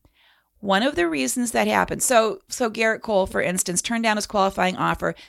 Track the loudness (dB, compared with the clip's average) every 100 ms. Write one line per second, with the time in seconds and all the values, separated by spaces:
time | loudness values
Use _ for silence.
0 | _ _ _ _ _ _ 0 2 2 0
1 | 0 0 -2 -2 -2 0 2 2 2 0
2 | 2 4 4 -2 -10 -4 -4 0 0 0
3 | 0 0 0 0 -2 -2 -2 -4 -2 -2
4 | 0 0 -2 0 0 0 -2 0 -2 -2
5 | -4 -6